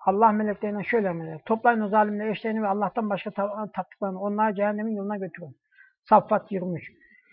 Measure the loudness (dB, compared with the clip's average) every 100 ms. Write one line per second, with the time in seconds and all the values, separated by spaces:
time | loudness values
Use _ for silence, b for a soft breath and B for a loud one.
0 | 0 4 4 4 0 -2 -4 -4 -2 0
1 | 0 -2 -8 -8 -4 0 2 2 2 2
2 | 2 0 -4 -4 -2 -2 0 0 -2 -2
3 | -2 -4 -6 -4 -4 -4 -8 -8 -10 -6
4 | -6 -4 -4 0 0 2 -2 -2 -4 -4
5 | -4 -6 -8 -10 -16 -18 _ b b b
6 | 6 6 6 0 -2 -6 -4 -6 -10 -20
7 | b b b